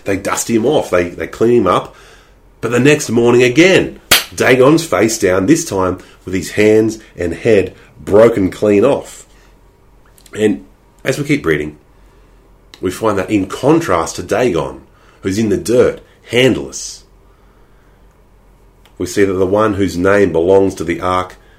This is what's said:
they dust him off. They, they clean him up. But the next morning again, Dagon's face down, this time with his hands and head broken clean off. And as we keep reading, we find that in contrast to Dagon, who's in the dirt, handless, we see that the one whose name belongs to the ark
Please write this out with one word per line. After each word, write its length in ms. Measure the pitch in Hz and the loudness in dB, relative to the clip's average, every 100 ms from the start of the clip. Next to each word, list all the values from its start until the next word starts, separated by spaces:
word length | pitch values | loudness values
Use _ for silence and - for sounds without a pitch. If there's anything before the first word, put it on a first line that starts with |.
they 120 | - 95 | -6 -6
dust 320 | 95 92 - | -4 -6 -2
him 160 | 113 | -2
off. 240 | 127 147 - | 0 -2 0
They, 220 | 90 85 | -2 -2
they 160 | 82 80 | -6 -10
clean 340 | - 113 120 | -2 2 2
him 60 | 90 | 2
up. 280 | 120 - - - - _ _ _ _ | 0 -4 -16 -20 -20 _ _ _ _
But 80 | 117 | -4
the 100 | 120 | 0
next 300 | 143 151 - | 2 2 0
morning 320 | 117 120 120 | 0 4 4
again, 580 | 123 127 185 165 - - - - - | 4 4 4 2 0 -6 -4 -4 -4
Dagon's 520 | 87 110 131 135 160 - | -2 2 4 4 2 0
face 320 | 92 113 - | 0 0 0
down, 260 | 92 95 | 0 0
this 240 | 95 - - | 2 0 -2
time 300 | 98 92 92 - - | -4 -4 -6 -12 -20
with 80 | - | -8
his 200 | 92 80 | -8 -4
hands 500 | - 107 110 113 - - | 0 4 4 2 -4 -14
and 200 | - 87 | -8 -8
head 420 | 80 120 101 87 - - - | -4 2 2 0 -6 -20 -16
broken 500 | 76 101 117 110 90 | 0 4 4 4 -2
clean 360 | - 107 101 127 | -2 0 2 2
off. 340 | 110 - - - _ _ _ _ _ _ _ _ _ - 104 | 0 -6 -20 -20 _ _ _ _ _ _ _ _ _ -14 -2
And 300 | 107 - - _ _ _ | 0 -2 -10 _ _ _
as 120 | 135 135 | -6 -4
we 80 | |
keep 220 | 143 143 85 | -2 -2 0
reading, 320 | 73 76 - _ _ _ _ _ _ _ _ _ - | -2 -4 -12 _ _ _ _ _ _ _ _ _ -8
we 100 | 95 | -8
find 260 | - 110 98 | -4 -2 -2
that 120 | 90 | -2
in 160 | 104 92 | -2 -2
contrast 680 | - 131 165 - 85 80 - | -4 0 2 0 -2 -4 -8
to 60 | |
Dagon, 600 | 87 101 127 80 67 67 - _ _ _ | -4 -2 0 -2 -6 -10 -20 _ _ _
who's 160 | 98 101 | -6 -2
in 100 | 110 | -2
the 80 | 87 | -2
dirt, 460 | 85 123 82 - - _ - | 0 2 2 0 -12 _ -4
handless, 760 | 120 131 76 67 - - - _ _ _ _ _ _ _ _ _ _ _ _ _ _ _ _ _ _ _ - | 0 2 0 -6 -14 -16 -18 _ _ _ _ _ _ _ _ _ _ _ _ _ _ _ _ _ _ _ -10
we 80 | 90 | -4
see 180 | 104 | 0
that 80 | 98 | 0
the 120 | 92 92 | 0 0
one 280 | 104 110 | 0 0
whose 220 | 98 92 87 | 0 -2 0
name 360 | 95 101 92 | 2 2 2
belongs 420 | 80 87 98 95 | 2 4 4 2
to 80 | 90 | -2
the 180 | 85 82 | -6 -4
ark 360 | 92 92 90 - - | -2 -4 -4 -12 -20